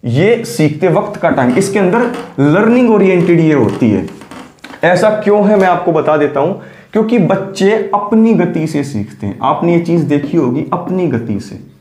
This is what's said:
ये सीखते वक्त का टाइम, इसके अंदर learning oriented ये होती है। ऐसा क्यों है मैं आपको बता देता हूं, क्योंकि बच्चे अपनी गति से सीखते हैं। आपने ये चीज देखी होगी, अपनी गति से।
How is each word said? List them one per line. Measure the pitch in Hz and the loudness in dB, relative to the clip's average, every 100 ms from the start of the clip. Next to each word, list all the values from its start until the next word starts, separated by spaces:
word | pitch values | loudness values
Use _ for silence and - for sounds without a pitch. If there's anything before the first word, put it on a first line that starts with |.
ये | 117 117 190 233 - | -2 0 2 2 -2
सीखते | - 151 151 185 | -2 -2 0 0
वक्त | 165 202 - | 0 -2 -4
का | 165 | -2
टाइम, | - 123 | 0 0
इसके | - - 214 | 2 0 0
अंदर | 185 220 247 - - - | 0 0 -2 -4 -12 0
learning | 139 165 226 240 247 | 2 4 2 2 4
oriented | 214 190 185 170 170 | 4 4 2 2 2
ये | 160 | 4
होती | 147 107 - 123 | 2 0 0 0
है। | 98 87 - - - - _ - - 165 | 0 -4 -12 -20 -20 -20 _ -20 -2 0
ऐसा | 180 220 214 | 2 2 0
क्यों | 196 208 202 | 0 2 4
है | 214 | 4
मैं | 190 | 2
आपको | 175 175 | 0 0
बता | 160 151 156 | 0 0 0
देता | 143 139 | 0 0
हूं, | 151 196 - - - | -2 -4 -12 -20 -6
क्योंकि | 214 220 240 | -2 0 0
बच्चे | 170 190 - - 196 214 - | 2 0 -4 -2 0 0 -2
अपनी | 202 - 220 226 196 | -4 0 2 4 2
गति | 175 170 156 | 0 -2 -4
से | 151 139 | -4 -4
सीखते | 107 101 - - | -6 -8 -8 -10
हैं। | - | -4
आपने | 135 151 165 170 | -2 0 0 0
ये | |
चीज | 170 170 | 0 -2
देखी | 139 147 139 170 | 0 -2 0 -2
होगी, | 131 131 - | 0 -2 -4
अपनी | 180 - 185 175 | -6 -4 -4 -2
गति | 123 110 101 | -4 -4 -8
से। | - - - _ | -8 -18 -20 _